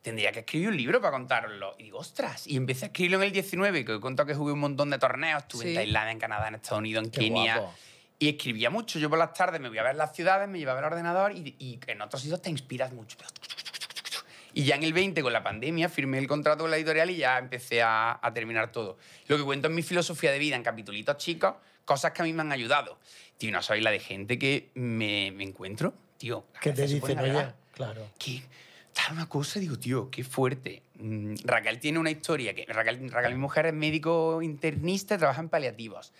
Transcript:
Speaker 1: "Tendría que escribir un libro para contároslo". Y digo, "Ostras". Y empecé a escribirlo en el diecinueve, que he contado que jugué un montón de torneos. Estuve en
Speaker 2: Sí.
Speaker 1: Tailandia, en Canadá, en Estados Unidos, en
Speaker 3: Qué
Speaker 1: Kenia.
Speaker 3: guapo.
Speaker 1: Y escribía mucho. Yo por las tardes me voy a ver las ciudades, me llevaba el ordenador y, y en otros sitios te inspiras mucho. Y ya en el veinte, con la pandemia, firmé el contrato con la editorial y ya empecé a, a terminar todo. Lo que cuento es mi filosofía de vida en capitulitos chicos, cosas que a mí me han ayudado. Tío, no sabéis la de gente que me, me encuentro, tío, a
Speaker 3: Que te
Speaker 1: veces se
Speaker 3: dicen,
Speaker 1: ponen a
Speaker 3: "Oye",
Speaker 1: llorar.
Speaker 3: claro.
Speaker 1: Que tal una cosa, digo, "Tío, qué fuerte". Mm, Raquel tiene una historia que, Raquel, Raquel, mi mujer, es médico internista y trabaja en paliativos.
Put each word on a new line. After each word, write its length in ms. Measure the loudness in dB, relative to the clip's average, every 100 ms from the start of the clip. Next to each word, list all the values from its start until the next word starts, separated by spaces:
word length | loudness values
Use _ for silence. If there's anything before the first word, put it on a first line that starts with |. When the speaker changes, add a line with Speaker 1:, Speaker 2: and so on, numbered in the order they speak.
Speaker 1:
"Tendría 280 | -6 0 0
que 100 | 0
escribir 280 | -4 -2 0
un 80 | 0
libro 240 | 2 2
para 100 | 2
contároslo". 640 | 0 0 0 0 -8 -10 -10
Y 60 |
digo, 140 | -14 -14
"Ostras". 480 | -10 -6 -6 -6 -4
Y 100 | -2
empecé 280 | -2 -4
a 40 | -6
escribirlo 280 | 0 2 4
en 60 |
el 80 | 2
diecinueve, 520 | 0 -2 0 2 2
que 80 | -2 -4
he 40 |
contado 280 | -2 0 0
que 60 |
jugué 180 | 0 0
un 80 | 0
montón 280 | 0 2 0
de 80 | 2
torneos. 440 | 2 2 0 0
Estuve 220 | -4 -6
en 40 | -2
Speaker 2:
Sí. 40 |
Speaker 1:
Tailandia, 380 | 0 2 2 2
en 60 | -2
Canadá, 260 | -4 -2 -4
en 60 |
Estados 240 | -6 -4 -2
Unidos, 260 | 0 -2
en 60 | -2
Speaker 3:
Qué 100 | 0
Speaker 1:
Kenia. 340 | 2 4 2 2
Speaker 3:
guapo. 160 | -2 -10 -20 -20 _ _
Speaker 1:
Y 80 | 0
escribía 420 | 2 -4 0 2
mucho. 300 | 0 -4 -2
Yo 100 | 2
por 80 | 4
las 140 | 2
tardes 260 | 2 0 0
me 80 | -4
voy 100 | 0
a 40 |
ver 140 | 0 2
las 180 | -2
ciudades, 340 | 2 4 4 2
me 100 | -4
llevaba 180 | -2 0
el 60 | -2
ordenador 460 | -2 0 2 2
y, 240 | 0 -10 -12
y 220 | -12 -10 -10
en 120 | -8
otros 200 | -6 -6
sitios 180 | -4 -6
te 100 | -4
inspiras 420 | -6 -6 -4 -4
mucho. 240 | -4 -16 -18 -18 -18 -14 -12 -12 -12 -12 -10 -8 -10 -12 -20 -8
Y 100 | 0
ya 120 | 2 4
en 60 |
el 100 | 2
veinte, 300 | 2 2 2
con 100 | 0
la 100 | 0
pandemia, 460 | -2 -4 -2 0 0
firmé 300 | 0 0 0
el 80 | 0
contrato 380 | 2 4 4
con 60 | 4
la 60 | 2
editorial 320 | 4 4 4
y 60 | 4
ya 220 | 4 4
empecé 440 | 0 -8 0 4
a, 360 | 6 6 4 2
a 120 | -2
terminar 400 | -2 -2 0 0
todo. 240 | -2 -6 -8 -18 -20 2
Lo 80 | 2
que 80 |
cuento 240 | 2 0 2
es 60 |
mi 80 | 0
filosofía 500 | 0 0 0 2 2
de 60 | 2
vida 180 | 0 0
en 60 |
capitulitos 540 | -2 -4 -8 -4 -2 -2
chicos, 360 | -2 0 0 0 -20 _
cosas 280 | 0 2 2
que 100 | 0
a 20 |
mí 80 | 0
me 80 | 0
han 100 | 0
ayudado. 460 | -2 4 2 2 -14 -20 -20 -20 _
Tío, 160 | -2
no 100 | -2
sabéis 220 | 2 2
la 60 | 4
de 100 | 2
gente 380 | -2 -8 -2 0
que 320 | 2 0 -4
me, 560 | -4 -2 0 0 0 -2
me 120 | -4
encuentro, 500 | -10 -8 -10 -2 -2 -2 _ _
tío, 280 | -6 -6 -8 -2
a 40 |
Speaker 3:
Que 100 | 0
te 100 | 2
Speaker 1:
veces 80 | 2
se 40 | 0
Speaker 3:
dicen, 40 |
Speaker 1:
ponen 180 | 0 2
a 40 |
Speaker 3:
"Oye", 100 | 4
Speaker 1:
llorar. 220 | 2 0 -8 _
Speaker 3:
claro. 360 | -10 -8 -8 -14 -10
Speaker 1:
Que 240 | -8 -8 -12 -20 -20 -20 -8
tal 200 | -2 -2
una 160 | -2 -2
cosa, 320 | -2 -2 -2
digo, 180 | -2 -4
"Tío, 320 | 0 -2 -2
qué 140 | -8
fuerte". 580 | -6 0 2 0 -8 -12 _ -10
Mm, 360 | -6 -4 -4 -4
Raquel 340 | 2 2 2 0
tiene 200 | 0 2
una 100 | 0
historia 420 | -2 -2 0 0
que, 100 | -6 -4
Raquel, 460 | 0 0 -2 -2
Raquel, 220 | 0 0
mi 40 | 0
mujer, 260 | 0 2 2
es 80 |
médico 680 | 2 0 2 2 4 2 2
internista 720 | -2 -2 -2 0 0 -2 0
y 40 | 4
trabaja 220 | 4 2
en 100 | 0
paliativos. 600 | 0 0 -6 -12 -14 -18